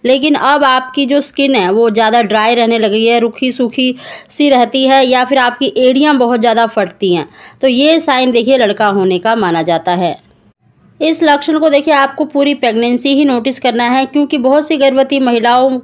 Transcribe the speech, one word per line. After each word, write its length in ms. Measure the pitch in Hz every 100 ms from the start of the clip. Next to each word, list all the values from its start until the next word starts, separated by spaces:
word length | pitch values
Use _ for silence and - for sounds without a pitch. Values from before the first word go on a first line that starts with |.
| 233
लेकिन 300 | 269 294 285
अब 280 | 247 294 277
आपकी 400 | 254 262 - 269
जो 140 | 285
स्किन 320 | 294 - 277 262
है 140 | 185
वो 180 | 208 233
ज़्यादा 320 | 214 220 233
ड्राई 320 | 214 214 220 240
रहने 240 | 226 233
लगी 260 | 220 214 226
है, 140 | 240
रूखी 320 | 233 233 254
सूखी 440 | 247 240 247 254 247 - - -
सी 200 | - 294
रहती 340 | 262 233 269
है 220 | 262 269 262
या 180 | 254 247
फिर 120 | 277
आपकी 340 | 247 240 269 -
एड़ियाँ 360 | 254 262 302 277
बहुत 240 | 240 240
ज़्यादा 260 | 233 226 226
फटती 460 | 220 190 - 196 175
हैं, 120 | - - - -
तो 60 | 262
ये 320 | 247 294 320
साइन 320 | 320 254 254
देखिए 260 | 240 233 262
लड़का 300 | 214 202 214
होने 320 | 196 190 180
का 160 | 220 226
माना 260 | 190 165
जाता 280 | 160 165 180
है। 220 | 175 175 - _ _ _ _ _ _ _ _
इस 240 | 311 311
लक्षण 360 | 320 285 - 311
को 100 | 311
देखिए 240 | 285 302
आपको 320 | 285 277 - 302
पूरी 280 | 285 285 277
प्रेगनेंसी 540 | 247 220 240 247 269
ही 160 | 277 294
नोटिस 340 | 247 233 254
करना 240 | 254 233 240
है, 200 | 262 262
क्योंकि 320 | 294 285 302
बहुत 280 | 247 285 302
सी 100 | 311
गर्भवती 420 | 269 262 269 277
महिलाओं 580 | 262 233 233 247 262 254